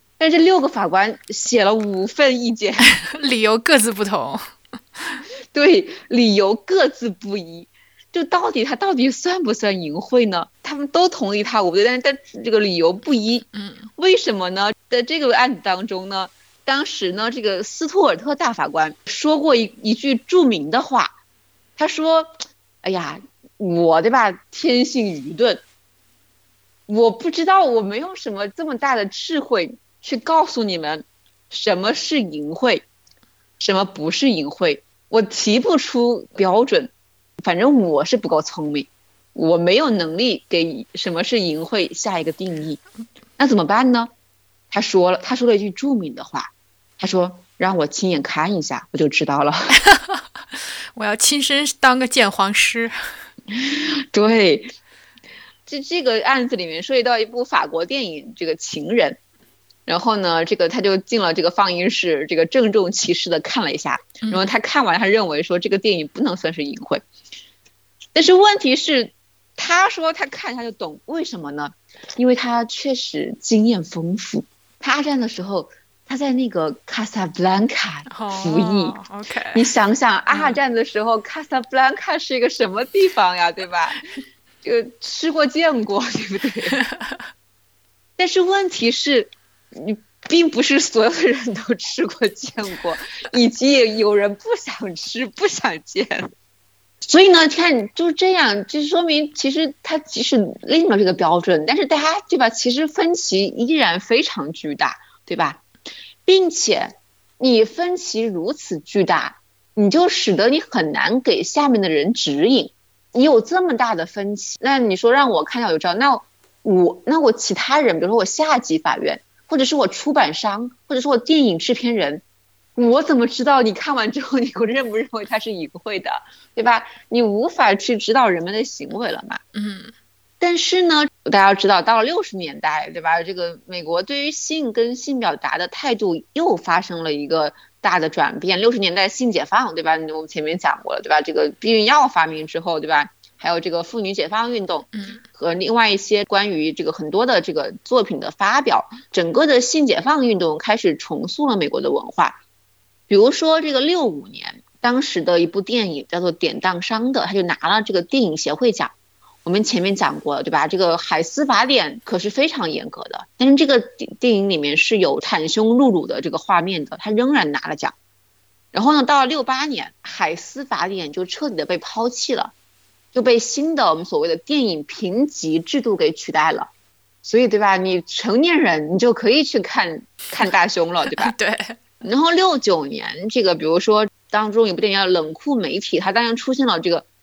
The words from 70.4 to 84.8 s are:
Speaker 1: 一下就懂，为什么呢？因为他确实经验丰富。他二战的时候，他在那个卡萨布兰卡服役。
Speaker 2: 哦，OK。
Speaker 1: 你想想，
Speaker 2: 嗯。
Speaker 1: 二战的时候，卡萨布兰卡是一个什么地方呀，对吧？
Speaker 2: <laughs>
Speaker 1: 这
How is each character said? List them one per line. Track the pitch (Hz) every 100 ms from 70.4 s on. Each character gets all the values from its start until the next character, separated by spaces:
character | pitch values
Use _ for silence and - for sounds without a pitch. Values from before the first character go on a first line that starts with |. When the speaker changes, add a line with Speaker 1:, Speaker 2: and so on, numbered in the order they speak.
| -
Speaker 1:
一 | 247
下 |
就 | 233
懂， | 226 165 156
为 | - 330
什 | - 190
么 | 143
呢？ | 147 147 - _ - - -
因 | 254
为 |
他 | 247 247 233
确 | 226 - 277
实 | 247 - 151 - -
经 | - 220 226
验 | 196
丰 | 160 170 165 202
富。 | - - - _ _ _
他 | 269 285
二 |
战 | 294 269
的 | 226
时 | 190
候， | 190 190 - _ _ _ -
他 | 269
在 | 277
那 | 254 240
个 | 175 156 - -
卡 | -
萨 | 220 214 170
布 | -
兰 | 185 196 220
卡 | - 185 151 - - 208 190
服 | 180 160
役。 |
Speaker 2:
哦， | 175 202 165 - -
OK。 | 202 208 - - 226
Speaker 1:
你 |
想 | 247 240 208
想， | 247 240 196
Speaker 2:
嗯。 | - 294
Speaker 1:
二 | 302
战 | 277 269
的 | 226
时 | - 214
候， | 226 220
卡 | - 311
萨 | 302 262
布 | 247
兰 | 262 269 392
卡 | - 302
是 | - 254
一 |
个 | 240
什 | - 208
么 | 202
地 | 262 392 370
方 | 233 180 180
呀， | 175
对 | 180 180
吧？ | 175 165 - 311 - -
Speaker 2:
<laughs> | _ _ _
Speaker 1:
这 | - 233